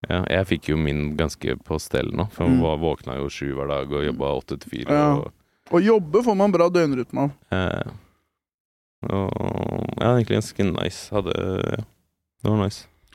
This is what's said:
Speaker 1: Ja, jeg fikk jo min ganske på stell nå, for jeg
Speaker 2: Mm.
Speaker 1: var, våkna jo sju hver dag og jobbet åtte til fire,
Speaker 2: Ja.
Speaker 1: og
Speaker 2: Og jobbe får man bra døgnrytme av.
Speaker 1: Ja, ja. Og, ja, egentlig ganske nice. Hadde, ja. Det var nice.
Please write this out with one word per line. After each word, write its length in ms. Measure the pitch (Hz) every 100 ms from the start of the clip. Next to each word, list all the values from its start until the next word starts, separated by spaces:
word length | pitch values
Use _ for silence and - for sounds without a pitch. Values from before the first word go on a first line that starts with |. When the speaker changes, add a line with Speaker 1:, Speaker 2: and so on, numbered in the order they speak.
Speaker 1:
Ja, 180 | - 87
jeg 220 | 87 85 98
fikk 220 | 82 -
jo 60 | 78
min 380 | 78 73 73 76
ganske 380 | 80 - - 65
på 180 | - 80
stell 300 | - - -
nå, 140 | - 87
for 160 | - 85
jeg 80 |
Speaker 2:
Mm. 60 | 87
Speaker 1:
var, 140 | 82 76
våkna 380 | 80 71 - 65
jo 80 | 71
sju 200 | - 69
hver 140 | 67 69
dag 240 | 71 69
og 120 | 71 73
jobbet 300 | 62 69 69
åtte 220 | - 71
til 100 | -
fire, 240 | - -
Speaker 2:
Ja. 140 | 147 147 143
Speaker 1:
og 160 | - - _ _ -
Speaker 2:
Og 160 | 170
jobbe 400 | 202 226 165 175
får 120 | 247 196
man 160 | 202
bra 160 | 175 170
døgnrytme 480 | 175 160 131 120 135
av. 120 | 143 139 _
Speaker 1:
Ja, 140 | 95 92
ja. 220 | - - - _ _ _ _ _ _ _ _ _ _
Og, 280 | - 98 95 - - - - - - -
ja, 140 | 113
egentlig 240 | 123 107 107
ganske 260 | 110 -
nice. 460 | 98 - - - -
Hadde, 200 | 104 90
ja. 480 | - 92 95 - - 110 _ _ _ _ _
Det 80 | -
var 120 | 107
nice. 240 | 101 - - _ _